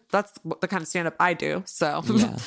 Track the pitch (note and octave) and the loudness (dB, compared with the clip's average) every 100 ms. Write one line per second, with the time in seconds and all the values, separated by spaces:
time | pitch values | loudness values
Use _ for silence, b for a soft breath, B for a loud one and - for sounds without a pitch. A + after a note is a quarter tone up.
0 | _ G3 G3+ - D#3+ D#3+ F3+ F#3+ D#3 F3+ | _ 0 0 -6 -8 -4 -2 -2 -2 -2
1 | E3 - F3 E3+ D3+ D#3 - - D#3 D3 | -2 2 2 2 -2 -2 -4 -2 0 0
2 | D#3+ G#3+ A3+ - | 2 4 4 0